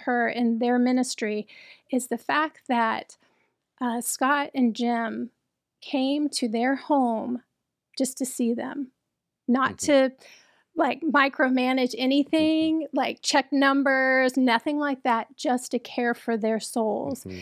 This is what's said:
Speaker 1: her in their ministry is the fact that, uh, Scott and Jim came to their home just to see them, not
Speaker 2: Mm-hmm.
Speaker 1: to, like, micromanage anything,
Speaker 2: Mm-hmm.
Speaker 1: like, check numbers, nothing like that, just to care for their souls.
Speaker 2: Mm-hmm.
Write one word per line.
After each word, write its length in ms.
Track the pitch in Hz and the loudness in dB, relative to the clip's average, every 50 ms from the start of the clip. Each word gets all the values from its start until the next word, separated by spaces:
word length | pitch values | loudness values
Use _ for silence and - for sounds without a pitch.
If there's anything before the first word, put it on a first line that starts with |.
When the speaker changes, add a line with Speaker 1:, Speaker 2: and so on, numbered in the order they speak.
| - | -4
Speaker 1:
her 220 | 262 247 240 233 226 | -2 0 0 0 0
in 320 | - 240 240 226 233 220 | 0 0 0 0 0 0
their 200 | 247 240 247 247 | 0 2 2 2
ministry 680 | 247 254 254 254 247 - - - 233 214 214 214 214 - - - - - - _ _ - | 2 2 2 2 0 -2 -4 -6 -4 -4 -4 -4 -6 -10 -14 -20 -20 -20 -20 _ _ -4
is 160 | 277 247 - - | -4 -4 -2 -4
the 100 | 240 233 | -6 -6
fact 440 | - - - 294 311 302 - - _ - | -4 -2 0 0 0 -2 -4 -8 _ -2
that, 500 | 247 233 226 220 220 - - - - _ _ _ _ _ _ _ _ _ _ _ _ - | 0 0 0 0 -2 -4 -8 -12 -18 _ _ _ _ _ _ _ _ _ _ _ _ -6
uh, 220 | 254 240 226 247 | -4 -4 -4 -4
Scott 480 | 240 - - - 269 262 294 285 285 - - | -4 -6 -4 -2 0 0 0 0 -2 -2 0
and 220 | 269 247 233 208 | 0 2 2 2
Jim 540 | - 233 240 240 233 233 220 220 233 240 240 _ _ _ _ _ _ _ _ _ _ | 0 -2 -2 -2 -2 -2 -4 -6 -8 -10 -10 _ _ _ _ _ _ _ _ _ _
came 460 | - - - 262 262 269 285 302 302 285 | -10 -6 -4 -2 0 0 0 -2 -2 -2
to 180 | - - 254 226 | -4 -4 -4 -2
their 260 | 214 226 240 262 277 | -2 0 0 0 0
home 680 | 262 - - 302 277 254 233 226 220 - 247 247 233 - _ _ _ _ _ _ _ _ _ _ - | -2 0 0 2 2 2 2 0 -2 -4 -4 -6 -8 -8 _ _ _ _ _ _ _ _ _ _ -4
just 200 | 269 254 - - | -4 -4 -4 -4
to 80 | 269 | -6
see 280 | - - - 247 226 240 | -6 -4 -2 -2 -2 -2
them, 340 | 233 247 262 - 285 262 - _ _ _ _ _ _ _ _ _ _ _ - | -2 -6 -8 -8 -10 -10 -12 _ _ _ _ _ _ _ _ _ _ _ 0
not 300 | 240 269 262 - 196 - | 2 2 2 0 -2 -2
Speaker 2:
Mm-hmm. 80 | - | 0
Speaker 1:
to, 260 | - 285 269 262 254 262 - - - - - _ _ _ _ _ _ - | 4 4 4 4 2 0 -6 -20 -20 -20 -20 _ _ _ _ _ _ -2
like, 260 | 320 330 254 - 277 | -2 0 0 -2 -2
micromanage 920 | 330 311 240 285 269 277 - - 269 254 254 254 254 254 262 262 254 247 - - | -2 0 2 4 2 2 2 0 2 2 2 2 2 2 2 2 0 0 0 0
anything, 840 | 262 262 277 285 277 - - 320 311 311 320 311 320 320 320 320 | 0 2 2 2 2 2 2 2 4 4 4 2 2 2 0 0
Speaker 2:
Mm-hmm. 160 | 294 - - 285 | -2 -2 -2 -2
Speaker 1:
like, 220 | 247 - - - | -2 -2 -4 -6
check 300 | - - - 277 262 - 285 | -4 0 2 2 2 2 2
numbers, 840 | 269 277 277 277 277 269 277 269 262 262 262 262 262 262 254 262 | 2 4 4 4 4 2 2 2 2 2 4 4 4 2 2 2
nothing 420 | 269 254 247 226 233 - 311 294 294 | 2 2 4 4 2 2 0 -2 -2
like 240 | 294 285 269 262 - | -2 -2 -4 -2 -2
that, 320 | 262 226 226 214 - - - | 0 0 0 -2 -6 -10 -6
just 340 | - 285 247 247 - - | -2 -2 -2 -2 -2 -4
to 80 | - 240 | -6 -6
care 340 | - - - 254 240 240 240 | -6 -6 -6 -4 -2 -2 -2
for 220 | - - - 233 214 | -4 -4 -4 -4 -2
their 220 | 214 220 226 214 | 0 -2 -2 -2
souls. 640 | - - - 240 220 214 208 - - 277 269 - - | -4 -6 -4 -2 -2 -2 -2 -4 -4 -6 -8 -10 -10
Speaker 2:
Mm-hmm. 180 | 190 185 180 | -12 -12 -12